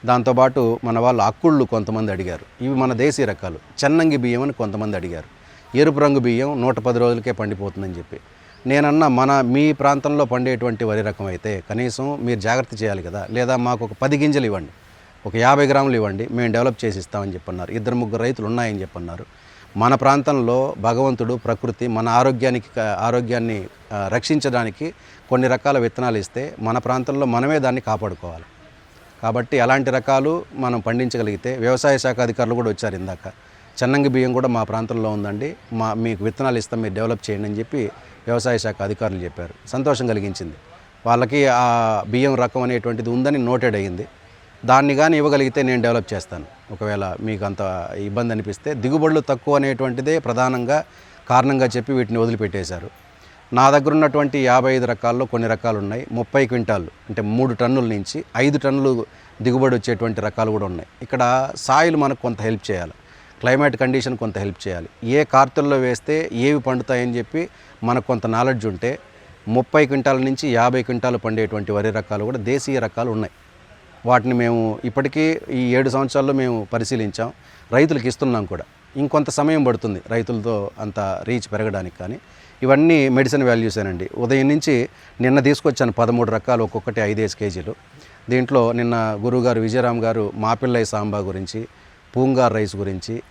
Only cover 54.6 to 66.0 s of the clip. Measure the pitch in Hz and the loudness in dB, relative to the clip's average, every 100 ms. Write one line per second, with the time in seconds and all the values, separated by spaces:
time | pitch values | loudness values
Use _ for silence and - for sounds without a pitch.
54.6 | 131 131 123 113 117 120 131 120 113 110 | 4 0 0 -2 -2 0 -2 -2 0 0
55.6 | 117 107 101 113 - 113 113 143 131 123 | 0 -2 -4 -8 -6 -6 0 0 2 0
56.6 | 110 104 80 - - 107 107 113 131 117 | 0 -2 -4 -14 -10 -6 -2 0 0 0
57.6 | 123 131 117 107 95 156 - 113 139 143 | 2 2 2 -2 -4 -10 -6 0 2 2
58.6 | 139 139 135 120 - - - - 120 127 | 0 2 2 0 -4 -14 -20 -4 0 4
59.6 | 131 123 104 110 113 98 104 107 110 107 | 4 2 0 -2 -2 -2 -4 -2 -2 0
60.6 | 101 87 - - 123 131 123 131 135 - | -4 -6 -12 -18 -8 0 2 2 0 -6
61.6 | - 135 170 160 143 135 123 107 110 107 | 2 4 4 2 0 -2 -4 -4 -2 -4
62.6 | - 95 85 - - - - - 123 135 | -4 -6 -6 -12 -20 -20 -20 -4 2 4
63.6 | 143 120 131 131 123 123 110 95 101 92 | 2 2 0 0 -2 -4 -4 -4 -6 -6
64.6 | 101 87 82 - 117 139 156 135 135 156 | -8 -8 -10 -10 0 0 4 4 4 2
65.6 | 143 139 127 123 | 0 2 0 -2